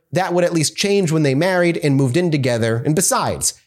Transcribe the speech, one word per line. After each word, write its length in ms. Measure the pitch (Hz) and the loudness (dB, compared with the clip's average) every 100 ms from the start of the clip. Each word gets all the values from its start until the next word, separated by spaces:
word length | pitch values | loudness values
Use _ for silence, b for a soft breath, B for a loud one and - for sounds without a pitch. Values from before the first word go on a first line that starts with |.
| _ | _
that 220 | 160 185 | -2 0
would 100 | 175 | 0
at 100 | 175 | 0
least 220 | 165 143 - | 0 -2 -2
change 340 | 202 202 170 | 0 0 2
when 120 | 160 | 0
they 100 | 143 | 2
married 440 | 135 180 180 175 165 | 2 2 2 0 0
and 180 | 147 135 | 0 2
moved 200 | 135 143 | 2 0
in 140 | 180 | 0
together. 520 | 151 127 120 113 113 160 | 0 0 0 0 0 0
And 100 | - | 0
besides, 640 | - 240 135 76 - - | 0 0 -2 -4 -6 -8